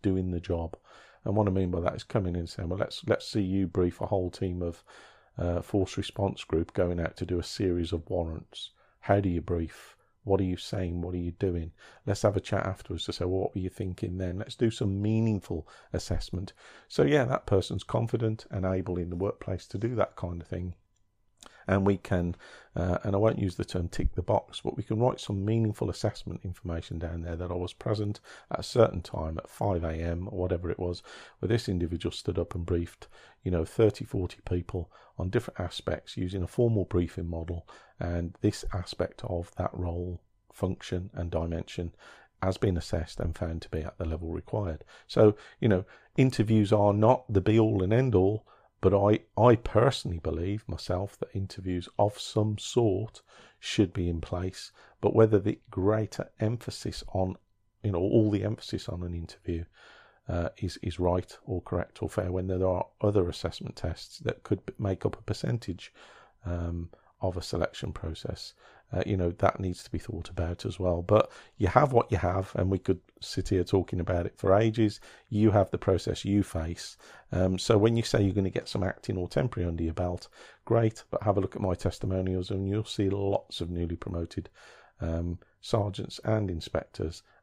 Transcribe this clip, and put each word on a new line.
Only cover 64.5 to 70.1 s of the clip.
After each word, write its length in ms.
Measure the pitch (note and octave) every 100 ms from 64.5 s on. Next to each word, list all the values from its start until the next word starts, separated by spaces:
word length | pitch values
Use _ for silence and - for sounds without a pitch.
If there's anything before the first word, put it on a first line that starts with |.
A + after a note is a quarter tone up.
| G2 -
b-, 80 | -
make 280 | G#2 F#2+ G#2
up 100 | -
a 40 |
percentage, 720 | - - - A#2+ - F2+ - _ - - - _ -
um, 460 | F2 E2+ E2+ E2+ - _ _
of 140 | F#2+ F2+
a 60 |
selection 500 | - F2+ - - -
process. 600 | E2 E2+ D#2+ - - - - - - _
Uh, 100 | - -
you 100 | G2
know, 140 | F2
that 280 | F#2 - -
needs 240 | F#2+ F2+
to 80 | -
be 80 | F#2
thought 300 | -